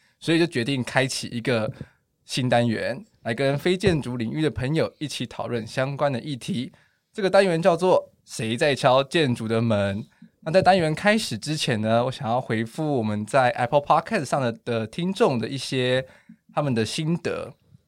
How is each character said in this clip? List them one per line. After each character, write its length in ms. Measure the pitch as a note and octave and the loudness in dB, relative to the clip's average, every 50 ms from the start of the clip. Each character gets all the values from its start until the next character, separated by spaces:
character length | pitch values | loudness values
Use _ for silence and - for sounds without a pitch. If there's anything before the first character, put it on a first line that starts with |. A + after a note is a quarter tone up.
| _ _ _ _ | _ _ _ _
所 160 | - D#3 E3 | -2 0 2
以 60 | E3 | 2
就 40 | E3+ | 2
决 200 | E3 - B2 A#2 | 0 0 -2 -2
定 180 | B2+ C#3 B2+ | -2 -2 -4
开 240 | A#2 - - C3 C3+ | -4 -2 0 0 0
启 220 | C3+ - - A#2 - | 0 -2 -6 -8 -8
一 120 | A#2+ A#2 | -8 -6
个 320 | A2 C#3 B2 A2 G#2+ - - - - - _ _ _ _ _ _ _ | -2 0 0 0 0 -2 -6 -10 -16 -20 _ _ _ _ _ _ _
新 240 | - - D3 B2 B2+ | -6 -4 -2 0 2
单 180 | A#2+ A#2+ A#2+ | 4 4 4
元， 340 | A#2 G#2+ F#2+ F2+ G2+ B2+ C#3+ - - _ _ | 2 0 0 -2 -4 -6 -8 -12 -18 _ _
来 100 | - A#2+ | -6 -4
跟 240 | A#2 B2+ C#3 C3+ C#3+ | -2 0 0 0 0
非 200 | C#3 - F3+ F#3+ | 0 0 0 0
建 260 | F#3 G#3 G3 E3+ C#3+ | 2 2 2 2 2
筑 140 | A#2 B2 B2+ | 0 -4 -4
领 160 | B2 A2+ A#2 | -4 -4 -4
域 100 | C#3 D#3 | -2 -2
的 80 | D#3 C#3 | -2 -2
朋 240 | - - B2+ C3+ D#3+ | -2 -2 -2 -2 0
友 180 | D#3 A2+ - - - | 0 0 -2 -4 -8
一 80 | D#3 | -10
起 180 | C3+ - - B2+ | -8 -8 -8 -8
讨 220 | - - - G2+ | -8 -8 -8 -6
论 180 | A#2 A#2+ A2+ A2 | -4 -4 -6 -6
相 320 | A2+ - C3+ C3 C#3 C#3 | -6 -4 -4 -4 -4 -2
关 160 | C3+ D3 C#3 | -2 -2 -2
的 60 | C3 A2 | -2 -4
议 160 | - D3+ C#3 | -6 -8 -10
题。 380 | A#2+ - - G3 A#2 C3+ - - _ _ _ _ _ _ _ | -8 -8 -6 -6 -6 -6 -8 -12 _ _ _ _ _ _ _
这 120 | _ - | _ -4
个 60 | G3 - | 0 4
单 160 | G3 G3 G3+ | 4 4 4
元 160 | F#3+ E3 D#3+ | 4 2 2
叫 160 | E3+ F#3+ E3+ | 2 2 2
做 360 | E3 F3+ F#3 D#3 - - - _ _ _ | 4 4 4 4 4 2 -2 _ _ _
谁 320 | - - - A2+ A2+ A#2 | -14 -10 -6 -4 -4 -2
在 200 | A#2+ C3 C#3+ C3+ | 0 2 2 2
敲 260 | - - C3 B2+ C3+ | 2 4 4 4 4
建 320 | C3+ - - E3+ D3+ C3 A#2 | 4 2 2 2 2 2 0
筑 140 | - A2+ A2 | -2 -2 0
的 120 | A2+ A#2 | 0 2
门？ 460 | A#2 A2+ G#2+ G2+ G2+ G2+ G2 G#2+ - - _ _ - - _ _ | 2 2 2 2 2 0 -2 -4 -8 -12 _ _ -20 -20 _ _
那 100 | - D#3+ | -4 0
在 100 | D#3+ F#3+ | 2 4
单 160 | F3+ F3+ G3 F#3 | 6 6 6 6
元 160 | E3 D#3 D#3+ | 4 0 -2
开 240 | - - G#3 G#3+ A3 | 0 2 2 2 2
始 180 | A3 - A#2 | 0 -4 -6
之 200 | G2+ - D3 D#3 | -6 -6 -4 -4
前 240 | D3 - D3+ A#2+ G#2+ | -2 -2 -2 0 0
呢， 240 | A2 A2 A2+ A#2+ B2 | 0 2 2 2 2
我 80 | C3 | 0
想 160 | B2 - A#2+ A2+ | -4 -4 -4 -2
要 120 | A#2+ B2+ | -2 -2
回 240 | - - A#2 A2 A#2 | -2 -2 -2 -2 -4
复 320 | A2+ - - D#3 D3+ C#3+ | -4 -6 -4 -2 -2 0
我 60 | A#2+ | 0
们 240 | G#2+ G#2+ G#2 G#2 G#2+ | 0 -2 -2 -4 -4
在 220 | - - C3+ B2+ B2 | 0 2 2 4 2
Apple 300 | - - B2 - D3 C#3+ | 2 0 -2 0 0 0
Podcast 440 | D3 - D#3 D#3+ E3 - A3 F#3 C#3 | 2 4 2 2 2 0 -2 -4 -2
上 160 | - E3 C#3+ | -2 -2 -2
的， 120 | C3 A#2 A2+ - _ | 0 -2 -4 -4 _
的 220 | B2 A#2 A2+ A2 | -4 -2 -2 -4
听 260 | G#2+ - - E3+ F#3 | -4 -6 -4 -4 -4
众 240 | F#3+ - A#3 F3 C3 | 0 2 2 2 2
的 120 | A2+ A#2 A2+ | 0 -2 -4
一 100 | C#3 C3 | -6 -8
些 480 | - - C3+ C3 B2 B2+ B2+ C3 C3 - - - _ - - - _ _ - | -6 -4 -2 0 0 2 0 0 -2 -4 -10 -20 _ -20 -20 -20 _ _ -4
他 80 | D#3 | -2
们 100 | D3 C#3 | 0 2
的 140 | A#2+ A2+ G#2+ | 2 0 0
心 300 | - - E3 D#3 D#3+ E3+ | 0 -2 -2 -2 -2 -2
得。 360 | E3 - A2 E2 E2+ E2 - - _ _ _ - _ _ | -2 -2 -4 -4 -6 -8 -10 -14 _ _ _ -20 _ _